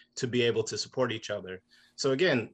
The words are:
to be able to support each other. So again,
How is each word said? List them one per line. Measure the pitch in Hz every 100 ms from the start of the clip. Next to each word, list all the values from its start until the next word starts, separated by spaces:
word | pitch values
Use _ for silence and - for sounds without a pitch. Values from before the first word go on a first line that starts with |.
| _ -
to | 127
be | 120
able | 120 113
to | 107 107
support | - - 123
each | 113 -
other. | 104 92 92 _ _ - -
So | 139
again, | 135 180 127 104